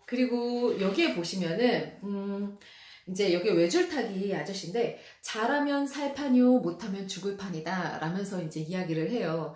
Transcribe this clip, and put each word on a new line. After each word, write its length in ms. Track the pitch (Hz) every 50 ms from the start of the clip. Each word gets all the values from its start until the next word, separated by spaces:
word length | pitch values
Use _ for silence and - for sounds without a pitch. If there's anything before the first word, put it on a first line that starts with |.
| _
그리고 720 | - 247 247 254 247 240 240 240 240 240 240 240 233 - 190
여기에 340 | 196 190 196 330 339 294 -
보시면은, 840 | 180 170 - - 190 175 165 165 202 247 247 208 160 151 - - - 190
음, 540 | 202 202 196 196 202 196 202 202 202 202 - - - - - - - - - _ -
이제 260 | 185 190 202 185 170
여기 160 | 175 180 220
외줄타기 840 | 185 165 170 170 - 349 359 339 311 269 220 - 196 185 196 202 190
아저씨인데, 640 | 156 143 156 196 190 - 160 180 233 233 - - - - - - _
"잘하면 680 | - - - 220 - - 285 285 285 285 285 277 277 269
살 260 | 269 285 285 277 277
판이요, 460 | - 294 277 254 247 247 247 254 254
못하면 480 | - 170 170 - 233 202 190 196 196 190
죽을 300 | - 180 160 196 196 196
판이다." 600 | 190 190 175 156 151 170 185 185 175 156 - -
라면서 420 | 151 160 175 196 202 190 202 180 165
이제 160 | 156 - 160
이야기를 500 | 156 156 180 185 180 160 160 160 160 190
해요. 460 | 240 233 190 165 160 165 156 151 -